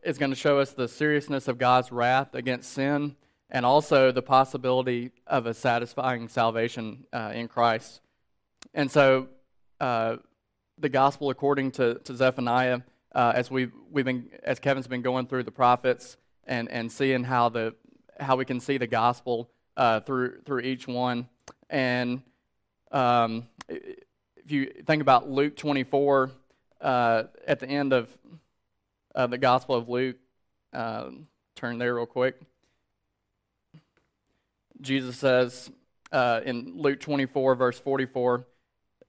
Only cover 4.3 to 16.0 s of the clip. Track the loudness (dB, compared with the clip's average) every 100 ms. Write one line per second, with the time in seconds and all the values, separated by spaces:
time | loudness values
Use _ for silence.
4.3 | 4 4 -2 0 0 0 -4 -6 -14 -2
5.3 | -2 -2 -2 0 0 -2 -4 -4 -4 -4
6.3 | 0 0 0 -2 -4 -10 -12 -12 -10 -8
7.3 | -8 -6 0 0 0 -6 -20 _ _ _
8.3 | _ _ _ -10 -4 2 4 6 4 0
9.3 | -16 _ _ _ _ -4 -2 -2 -4 _
10.3 | _ _ _ _ _ -2 4 2 2 -4
11.3 | -2 0 0 -2 0 -2 -2 -10 0 2
12.3 | 2 0 2 2 -2 -6 _ _ 2 2
13.3 | 2 0 -2 -4 -8 -6 -2 -2 -4 -8
14.3 | -10 -6 -2 0 -2 -4 -4 -2 -2 -2
15.3 | -6 -6 2 4 4 2 -2